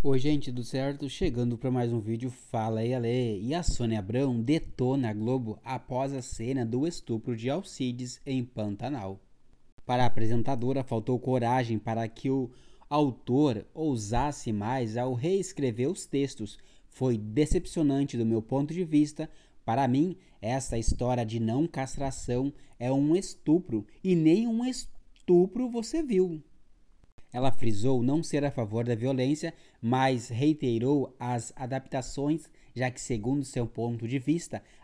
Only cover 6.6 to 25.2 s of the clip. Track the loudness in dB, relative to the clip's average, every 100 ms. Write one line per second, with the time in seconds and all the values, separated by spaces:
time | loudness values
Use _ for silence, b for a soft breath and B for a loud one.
6.6 | -2 0 -2 -4 -6 -6 -4 -4 -2 -4
7.6 | -6 -6 -4 -4 -10 -12 -4 -4 -4 -6
8.6 | -6 -6 -6 -6 -8 -10 _ -20 -20 -20
9.6 | -20 -18 -2 4 8 8 8 6 4 0
10.6 | -2 -2 -2 -4 -2 -2 0 0 2 0
11.6 | 0 -2 -2 -4 -4 -6 -2 -2 -2 B
12.6 | B B B 0 0 -2 0 2 4 2
13.6 | -6 -6 -4 -2 -2 0 0 -4 -4 -4
14.6 | -2 -2 -2 -2 -4 -2 -2 -2 -2 -4
15.6 | -4 -2 -2 -4 -4 -2 -2 -4 -12 -12
16.6 | b b b -4 0 0 -2 0 2 2
17.6 | 0 0 2 2 0 0 2 2 0 -2
18.6 | -2 -4 2 2 2 -2 -10 b b b
19.6 | -2 0 2 4 2 -2 b b -4 -4
20.6 | -2 0 2 2 2 0 0 0 0 0
21.6 | 0 -2 -6 -4 -6 -6 -4 -2 -2 b
22.6 | b b -2 2 4 2 0 -8 2 2
23.6 | 2 -6 -6 b 2 4 6 4 4 0
24.6 | -2 -4 -10 -14 -18 -16